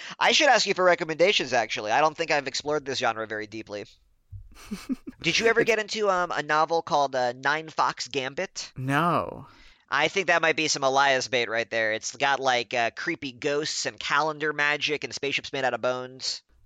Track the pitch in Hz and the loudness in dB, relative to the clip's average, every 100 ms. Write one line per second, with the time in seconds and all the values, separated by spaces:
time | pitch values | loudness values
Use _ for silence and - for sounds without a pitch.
0 | - - 190 240 294 226 196 175 180 170 | -14 0 2 4 6 4 4 4 4 4
1 | 170 156 180 208 147 120 110 - 107 123 | 0 2 4 4 2 0 0 -4 0 2
2 | 156 151 160 151 135 - 147 151 139 123 | 2 0 -2 0 0 -6 -2 -4 -2 -2
3 | 123 110 110 107 107 110 107 104 98 _ | -2 -2 -4 -6 -8 -10 -10 -10 -12 _
4 | _ _ _ - - - - 202 - 254 | _ _ _ -20 -18 -20 -12 -12 -6 -8
5 | - - 165 170 226 226 226 220 208 214 | -8 -8 -2 2 4 4 4 2 0 -2
6 | 208 180 175 117 151 151 160 165 - 156 | 2 2 0 -2 0 2 4 0 0 2
7 | 139 131 123 127 139 156 160 - 127 - | 2 2 0 0 -2 -2 -4 0 0 0
8 | 127 135 131 139 190 - - - 131 143 | -6 -4 -4 -6 -8 -8 -14 -8 -2 0
9 | 170 143 - - - - - _ - 135 | 2 0 -2 -8 -18 -20 -20 _ -4 0
10 | 160 196 175 170 160 156 151 147 135 135 | 0 0 2 2 2 0 0 0 2 4
11 | 139 131 120 131 107 113 117 113 110 110 | 4 4 2 0 0 -2 -2 0 0 0
12 | - 117 139 135 131 123 117 123 117 - | -6 -2 0 2 2 0 0 0 0 -2
13 | - 165 139 120 143 143 156 - 135 107 | -6 -6 -8 -6 -2 -2 -2 -4 -6 -6
14 | - 147 156 151 151 147 147 147 143 147 | -2 0 0 -2 -4 0 0 0 -2 -2
15 | 135 107 139 - - 139 131 120 127 127 | -4 -6 -4 -4 -4 -2 -2 0 -2 -2
16 | 127 131 - - _ _ | -6 -8 -8 -8 _ _